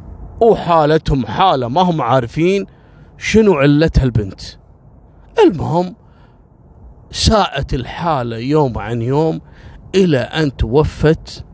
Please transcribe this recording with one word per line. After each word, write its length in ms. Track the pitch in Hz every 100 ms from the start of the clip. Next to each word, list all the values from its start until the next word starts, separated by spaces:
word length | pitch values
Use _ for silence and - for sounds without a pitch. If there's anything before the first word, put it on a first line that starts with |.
| - - - -
وحالتهم 840 | 226 185 170 165 147 160 - 139 110
حالة 420 | 117 190 139 120
ما 140 | 156
هم 200 | 180 156
عارفين 640 | 117 131 120 156 175 196 196 - - - - -
شنو 360 | - 214 214
علتها 500 | 147 143 147 160 -
البنت. 380 | 127 117 98 - - - _ _ - - - - - - 370
المهم 500 | 156 120 165 180 - _ _ - _ _ _ - - - - -
ساءت 640 | - - 220 175 139 131
الحالة 640 | 143 - - 170 143 120 113
يوم 400 | 127 151 135 107
عن 240 | 104 120
يوم، 400 | 117 143 160 160 - - - - - 190
إلى 220 | 185 131
أن 400 | 107 156 151 -
توفت 880 | 113 139 147 - 151 165 - - -